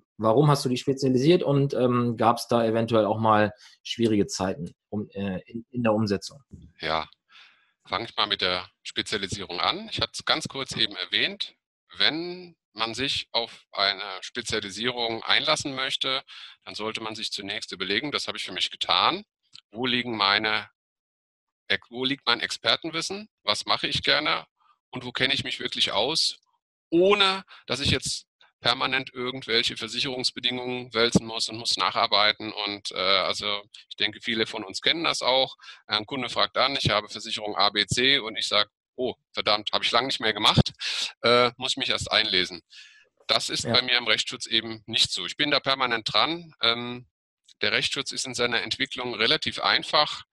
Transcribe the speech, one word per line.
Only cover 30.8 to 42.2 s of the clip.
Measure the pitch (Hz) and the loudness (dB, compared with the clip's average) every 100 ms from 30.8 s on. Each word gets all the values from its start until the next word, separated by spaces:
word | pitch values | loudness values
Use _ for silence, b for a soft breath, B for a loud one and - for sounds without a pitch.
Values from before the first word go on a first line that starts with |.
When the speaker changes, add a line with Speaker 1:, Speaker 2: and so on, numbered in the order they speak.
| 123 | -2
Speaker 2:
wälzen | 113 117 - 113 | 2 4 4 2
muss | 113 113 | -4 -6
und | 110 | -4
muss | 117 - | -4 0
nacharbeiten. | 92 117 113 101 107 107 107 | 2 2 4 4 4 2 -6
Und, | 101 104 101 - | -6 -6 -6 -8
äh, | 90 | -2
also | 92 95 85 101 104 101 101 B - | 2 2 2 -2 -4 -4 -8 B -18
ich | - | -4
denke, | 104 101 | -4 -2
viele | 120 113 107 | -4 -2 -2
von | 110 | -4
uns | 98 - | -8 -2
kennen | 131 160 | -2 0
das | 151 135 | -2 0
auch. | 117 131 127 - B B - | 2 2 0 -4 B B -4
Ein | 107 107 | -4 -4
Kunde | 139 120 | -6 -2
fragt | 104 101 101 | 0 2 2
an, | 131 135 | 2 2
ich | 123 | 2
habe | 104 104 | 2 0
Versicherung | 110 113 110 104 92 | -8 -8 -6 -4 2
A, | 101 | 2
B, | 104 101 | 2 0
C | 123 131 139 | 2 4 4
und | 107 107 | 0 -6
ich | - | 0
sag, | 104 104 _ _ - | 2 0 _ _ -4
„Oh, | 123 - _ | -4 -4 _
verdammt, | 107 107 104 - | -2 2 2 0
habe | 101 | -2
ich | 95 | 2
lang | 117 135 | 2 2
nicht | - | 0
mehr | 113 | 0
gemacht, | 104 120 185 - - B B B - | 2 4 4 2 -4 B B B 0
äh, | 117 123 120 120 | 4 6 4 0
muss | 131 | -4
ich | 131 | -2
mich | 120 | -2
erst | 104 - | -2 2
einlesen.“ | 104 | 2